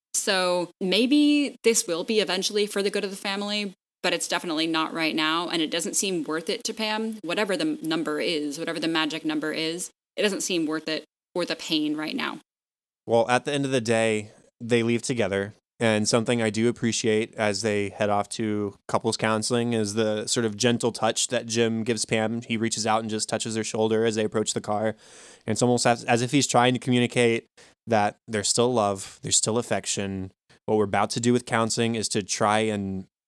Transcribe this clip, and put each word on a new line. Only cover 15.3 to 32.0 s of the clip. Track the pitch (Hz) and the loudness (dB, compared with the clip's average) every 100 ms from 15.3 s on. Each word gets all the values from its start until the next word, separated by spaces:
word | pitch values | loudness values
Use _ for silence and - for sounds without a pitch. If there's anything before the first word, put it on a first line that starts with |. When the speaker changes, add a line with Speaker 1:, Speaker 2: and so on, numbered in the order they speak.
| 98 101 - _ - | 0 -2 -8 _ 0
Speaker 2:
And | 117 107 107 | 2 2 4
something | 120 110 120 | 2 2 2
I | 110 | 0
do | 107 117 | 2 0
appreciate | 117 117 - 113 107 113 | 2 -2 0 2 2 0
as | - 107 95 | -2 -2 0
they | 110 104 98 | 0 0 -2
head | - 104 | 0 0
off | 101 101 | 2 0
to | - 110 104 101 - - | -4 -2 -2 -4 -8 -4
couples | 104 120 - | -2 -2 0
counseling | 110 110 107 120 117 | 0 0 0 0 0
is | 117 104 | 0 0
the | 110 107 107 107 | 0 0 0 -2
sort | 127 113 | 0 0
of | 104 | 2
gentle | 120 120 120 | 2 2 0
touch | - 113 - - | 0 0 0 -2
that | 120 | -2
Jim | 117 113 113 113 | -2 0 2 0
gives | 110 110 - | -2 -2 0
Pam. | 117 110 117 | 0 0 -2
He | 117 113 | -4 -2
reaches | 113 107 110 | -2 0 2
out | 110 | 0
and | 113 | 0
just | 107 - | -4 -2
touches | 139 117 110 | -4 -2 -4
her | |
shoulder | 107 113 110 110 113 | -2 0 2 4 2
as | |
they | 110 | 2
approach | 107 110 107 | 0 0 -2
the | 113 | -4
car. | 107 104 110 - - - - - - | -2 -2 -2 -4 -12 -20 -20 -10 -6
And | |
it's | 107 | 0
almost | 123 120 127 | 2 4 4
as, | 120 | 2
as | - 117 | 2 0
if | 123 | 2
he's | 143 - | 2 4
trying | 127 123 | 4 4
to | 123 | 2
communicate | 127 123 120 127 120 113 - - - _ - | 2 2 2 2 2 2 -4 -20 -20 _ 0
that | 110 104 - - | 2 2 -2 -6
there's | 107 98 | -2 0
still | - 120 | 2 2
love, | 120 101 95 - - | 2 2 0 -8 -12
there's | 80 - | 0 0
still | 113 117 | 2 0
affection. | - 107 - - 98 95 95 - _ _ | 0 -2 -2 -4 -4 -6 -8 -12 _ _
What | - 107 | 0 2
we're | |
about | 101 98 110 | 2 2 0
to | 127 | 2
do | 120 | 2
with | 123 | 2
counseling | - 113 113 - 117 | 2 0 0 0 0
is | 113 | 0